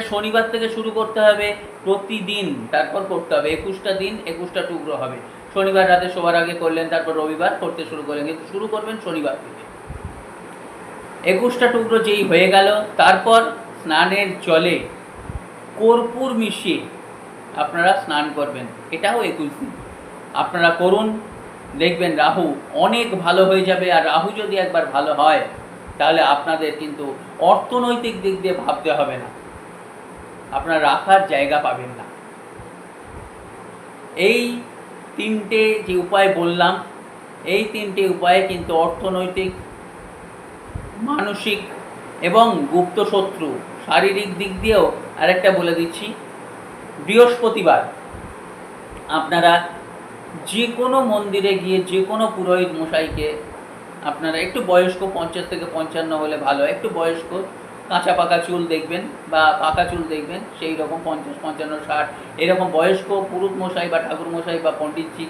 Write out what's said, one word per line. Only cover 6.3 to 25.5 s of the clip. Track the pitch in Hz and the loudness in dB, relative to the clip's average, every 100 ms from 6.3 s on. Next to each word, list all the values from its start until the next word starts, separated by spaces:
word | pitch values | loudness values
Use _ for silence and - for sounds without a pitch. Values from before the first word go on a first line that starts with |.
| 170 | 2
আগে | 170 170 | 2 0
করলেন, | 165 165 165 | 0 0 0
তারপর | 165 160 156 | 0 0 -2
রবিবার | 156 156 180 - | -2 0 0 0
করতে | 170 170 156 | -4 -6 -8
শুরু | 151 143 | -8 -6
করলেন, | 147 151 | -4 -6
কিন্তু | 156 - | -8 -8
শুরু | 196 214 | -6 -4
করবেন | 214 214 220 180 | -4 -6 -8 -6
শনিবার | 160 143 - | -4 -4 -4
থেকে। | - - - - - - - - - - - - - - - - - - 170 | -10 -16 -18 -16 -16 -14 -14 -14 -16 -18 -16 -16 -18 -18 -16 -16 -16 -4 0
একুশটা | 185 240 240 240 | 2 2 4 4
টুকরো | 240 220 220 220 | 4 2 2 4
যেই | 208 190 | 2 4
হয়ে | 170 185 196 | 6 8 6
গেল, | 196 214 - - | 6 4 0 4
তারপর | 165 190 226 226 233 - - - | 6 6 6 6 6 -2 -12 -10
স্নানের | 165 156 180 202 190 175 175 | 0 2 4 2 0 -2 2
জলে | 160 175 143 - - - - - - - - - - | 4 4 0 -4 -14 -18 -16 -12 -12 -14 -18 -14 2
কর্পূর | 226 233 233 247 262 226 | 6 6 2 -2 -2 0
মিশিয়ে | 208 - 196 147 - - - - - - - 151 | -2 -2 -2 -2 -4 -14 -16 -18 -18 -18 -8 -4
আপনারা | 151 170 180 190 | -2 2 4 4
স্নান | - 147 151 143 | 2 -2 -2 -2
করবেন, | 143 127 120 - - 160 | -4 -4 -10 -14 -10 -2
এটাও | 202 240 190 | 0 2 0
একুশ | 147 147 - | -4 -6 -8
দিন। | 135 - - - - - - 135 | -10 -12 -16 -16 -18 -18 -6 -4
আপনারা | 175 175 170 170 | -2 2 4 4
করুন, | 180 208 220 220 - - - - - 139 | 4 4 2 -2 -8 -16 -16 -16 -10 0
দেখবেন | 170 170 175 151 | 2 2 0 4
রাহু | 151 180 160 135 - 143 196 | 4 4 0 -2 -4 2 2
অনেক | 233 233 180 | 2 0 0
ভালো | 170 185 190 | 4 6 6
হয়ে | 190 180 | 6 4
যাবে। | 180 180 165 | 2 4 4
আর | 160 | 4
রাহু | 160 196 208 | 2 2 -2
যদি | 196 190 | -2 0
একবার | 180 165 147 139 | 2 0 0 0
ভালো | 151 143 | 0 4
হয়, | 156 147 - | 6 6 2